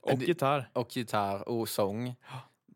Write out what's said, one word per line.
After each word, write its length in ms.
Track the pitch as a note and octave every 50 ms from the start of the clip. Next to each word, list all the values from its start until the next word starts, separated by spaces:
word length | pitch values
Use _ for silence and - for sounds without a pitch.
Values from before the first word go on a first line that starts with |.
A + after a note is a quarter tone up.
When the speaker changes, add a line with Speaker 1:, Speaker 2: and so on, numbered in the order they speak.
Speaker 1:
Och 80 | - -
Speaker 2:
Men 100 | C#3 C3
det 60 | B2+
Speaker 1:
gitarr. 440 | F3 E3+ - C3+ C3+ D3 C#3+ B2 - -
Speaker 2:
Och 240 | C3 A2+ - -
gitarr 520 | B2+ A2+ - - G#2+ G2+ G2 G2 G2+ - -
och 200 | A#2+ A2+ A2 G#2+
sång. 380 | - - G#2 F#2+ G2+ A2+ B2
Speaker 1:
Ja. 320 | B2 B2+ - - - C3 B2+ - - _ _ _ _ -